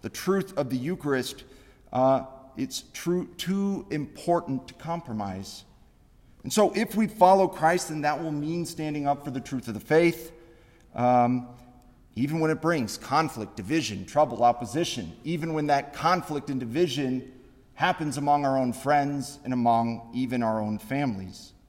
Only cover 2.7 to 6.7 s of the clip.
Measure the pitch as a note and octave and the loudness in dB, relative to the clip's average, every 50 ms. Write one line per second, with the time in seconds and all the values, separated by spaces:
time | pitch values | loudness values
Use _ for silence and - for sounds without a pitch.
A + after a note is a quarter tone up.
2.7 | - - - - _ - - E3 F3 F3+ F3 - - - - E3+ F#3+ G3 G3 G3+ | -6 -10 -12 -10 _ -8 -2 0 0 0 -2 -4 -8 -10 -4 -2 -2 0 0 -2
3.7 | G3 F#3 - - - D3+ C#3+ - - - - F3 F3 F3 E3+ - C3+ B2+ - - | -2 -4 -6 -6 -6 -6 -6 -8 -10 -10 0 0 0 0 2 -2 -6 -6 -6 -10
4.7 | - - - D#3 E3+ E3+ - - A#2 G#2+ G#2 G2 F#2 F#2+ G2 - - - - - | -20 -16 -8 -8 -8 -8 -6 -8 -6 -6 -6 -6 -6 -8 -10 -12 -14 -18 -20 -20
5.7 | - - - - _ _ _ _ _ _ _ - - _ - C3+ - - G#3 F#3+ | -20 -20 -20 -20 _ _ _ _ _ _ _ -20 -20 _ -10 -2 2 2 2 4